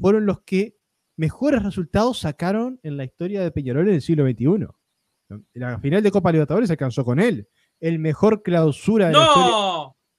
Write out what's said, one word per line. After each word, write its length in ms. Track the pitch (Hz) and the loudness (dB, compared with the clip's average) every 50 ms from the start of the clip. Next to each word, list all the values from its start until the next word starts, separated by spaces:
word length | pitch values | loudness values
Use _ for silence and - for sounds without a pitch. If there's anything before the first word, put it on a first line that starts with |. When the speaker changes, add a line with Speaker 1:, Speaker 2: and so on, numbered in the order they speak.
Speaker 1:
fueron 260 | 185 190 214 220 214 | 0 2 2 2 2
los 140 | 202 175 - | 0 -2 -4
que 360 | _ - 190 185 208 226 _ _ _ _ _ _ _ _ _ | _ -4 -2 -2 -2 -4 _ _ _ _ _ _ _ _ _
mejores 460 | - 160 156 - - 254 294 285 233 | -4 -4 -4 -2 -2 0 0 0 0
resultados 560 | 202 202 - 190 170 - - 202 220 254 233 - | -2 -4 -6 -6 -8 -2 0 0 0 0 -2 -4
sacaron 640 | - 156 143 - 170 180 196 220 233 254 254 254 | -6 -8 -6 -4 -4 -2 -2 -2 -4 -6 -8 -12
en 140 | - 156 143 | -12 -10 -8
la 80 | 139 131 | -8 -8
historia 380 | 127 - _ 170 185 202 196 | -10 -8 _ -8 -6 -4 -4
de 80 | 185 170 | -4 -4
Peñarol 380 | - 160 139 127 120 143 175 214 | -4 -4 -4 -2 0 0 2 2
en 60 | 196 | 2
el 80 | 143 | 0
siglo 220 | - - 165 147 139 | 2 0 0 2 2
veintiuno. 540 | 131 120 - 120 143 196 220 131 - - _ _ _ _ _ _ _ _ _ _ _ 101 107 - _ | 0 0 0 0 2 2 0 -2 -6 -12 _ _ _ _ _ _ _ _ _ _ _ -18 -18 -18 _
La 260 | _ 120 123 123 120 107 | _ -10 -8 -8 -8 -4
final 240 | - 139 160 208 | -2 0 0 2
de 80 | 214 202 | 2 2
Copa 220 | 190 202 175 180 | 0 2 0 2
Libertadores 360 | 165 156 151 - 151 208 247 180 | 2 2 0 0 0 0 0 0
se 40 | 165 | -2
alcanzó 300 | - 139 127 113 139 127 | -2 -4 -4 -2 -2 -2
con 160 | 120 120 151 | 0 0 2
él. 280 | 214 247 180 110 98 - _ _ _ _ _ _ | 2 0 0 -4 -8 -14 _ _ _ _ _ _
El 180 | 165 165 165 160 | -6 -4 -4 -2
mejor 440 | 156 160 147 - 196 214 220 208 | -2 -4 -2 2 2 2 2 0
clausura 640 | - 180 175 170 160 156 135 - - - 220 220 196 165 | -2 0 0 2 2 2 0 0 -2 0 2 2 2 4
de 40 | |
la 100 | 160 294 320 | 4 4 6
historia. 260 | 311 294 269 254 240 | 6 6 4 4 4
Speaker 2:
¡No! 460 | 233 214 202 190 175 160 147 131 _ _ _ _ _ | 2 0 0 -2 -4 -6 -8 -10 _ _ _ _ _